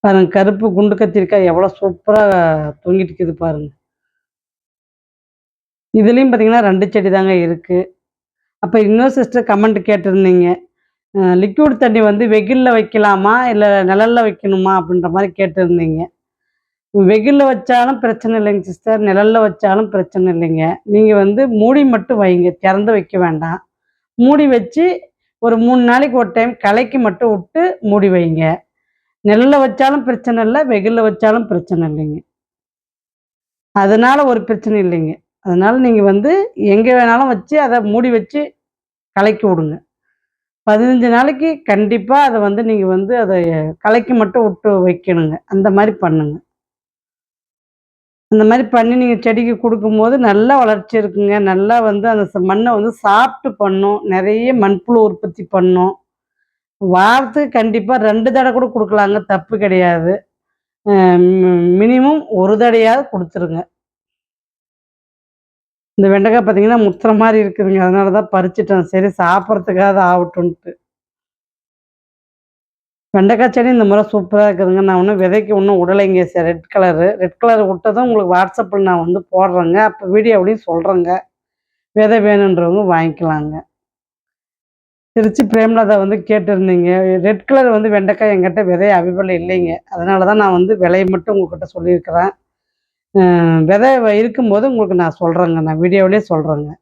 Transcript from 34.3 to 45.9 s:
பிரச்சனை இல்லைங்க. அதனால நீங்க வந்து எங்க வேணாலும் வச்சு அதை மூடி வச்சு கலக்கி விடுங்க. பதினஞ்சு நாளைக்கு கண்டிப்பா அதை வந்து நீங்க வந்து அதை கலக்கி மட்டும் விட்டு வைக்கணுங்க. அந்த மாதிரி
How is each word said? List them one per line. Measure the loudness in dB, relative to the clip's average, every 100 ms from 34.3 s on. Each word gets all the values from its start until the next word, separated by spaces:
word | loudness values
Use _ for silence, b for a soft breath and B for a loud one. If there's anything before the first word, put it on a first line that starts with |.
| -2
பிரச்சனை | -4 -6 -2 -2
இல்லைங்க. | 0 -2 -4 -8 _ _
அதனால | -4 0 2 2
நீங்க | 2 2
வந்து | 2 2 0 0 -2 -4 0
எங்க | 2 2
வேணாலும் | 2 2 2 0
வச்சு | -2 -2 -2
அதை | 0 0
மூடி | 0 -2 0
வச்சு | -2 -2 -8 -8 _ _ _ _ _ _ -2
கலக்கி | 0 0 -2
விடுங்க. | -2 -2 -8 _ _ _ _ _ _ _ _ -2
பதினஞ்சு | 0 2 2 2
நாளைக்கு | 2 0 0 -4 -4
கண்டிப்பா | -2 0 0 -2 0 0
அதை | 2 0
வந்து | -2 -2
நீங்க | -2 -2 0
வந்து | -2 -2 -2
அதை | 0 0 -2 -2 -6 -4
கலக்கி | 0 0 0
மட்டும் | -2 0 0 -2
விட்டு | -2 -2 2
வைக்கணுங்க. | 0 -2 -2 -2 -2 -4 _
அந்த | -2 2
மாதிரி | 2 2